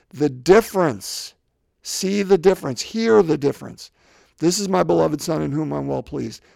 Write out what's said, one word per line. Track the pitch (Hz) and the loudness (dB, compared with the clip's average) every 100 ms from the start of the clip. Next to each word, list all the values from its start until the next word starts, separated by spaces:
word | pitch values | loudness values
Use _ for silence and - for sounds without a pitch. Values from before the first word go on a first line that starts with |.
| _ | _
The | - 147 | -2 -2
difference, | 127 123 196 214 196 170 104 - - - - _ _ _ _ | 0 4 6 6 0 0 -2 -8 -12 -14 -20 _ _ _ _
see | - - 190 202 | -12 -6 -4 -2
the | 196 190 | 2 4
difference, | 170 185 147 123 | 4 2 -2 -6
hear | - 220 226 220 | -8 -4 4 4
the | 170 147 | 4 2
difference. | 139 - 117 117 - _ _ _ _ _ | 0 -2 -8 -18 -20 _ _ _ _ _
"This | 160 180 | -2 0
is | 202 | 0
my | 185 | 0
beloved | 170 170 160 151 | 2 2 0 -2
Son | - 156 | -4 -4
in | 151 | -2
whom | 143 151 | -4 -4
I'm | 143 139 | -6 -4
well | 135 | -6
pleased." | 120 147 117 110 _ | -6 -8 -8 -12 _